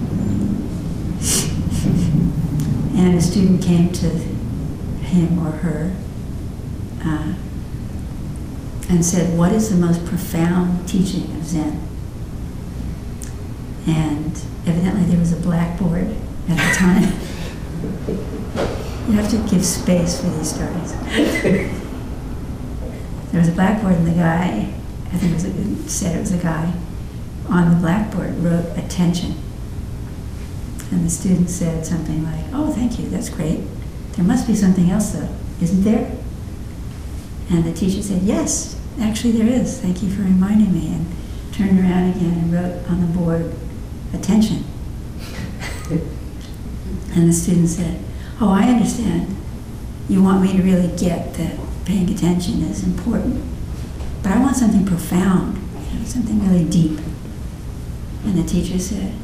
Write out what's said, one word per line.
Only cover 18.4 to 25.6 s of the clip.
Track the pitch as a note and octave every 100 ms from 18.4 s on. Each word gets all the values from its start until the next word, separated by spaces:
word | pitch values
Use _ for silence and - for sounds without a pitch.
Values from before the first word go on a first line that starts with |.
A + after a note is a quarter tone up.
| - - - - - - -
You |
have | G#3 G#3
to | G#3+ -
give | F3+
space | - - - F3 E3+ -
for | F3+
these | D#3 -
stories. | - - - - - - - - - - - - - - - - - - - - - - - - - - - -
There | E3+
was | E3+
a |
blackboard, | F3+ F#3+ G#3+ F#3+
and | E3+ E3
the |
guy, | E3+ E3 E3+ F3+ G#3 F3+ - - - -
I | -
think | F3
it |
was | -
a, | - -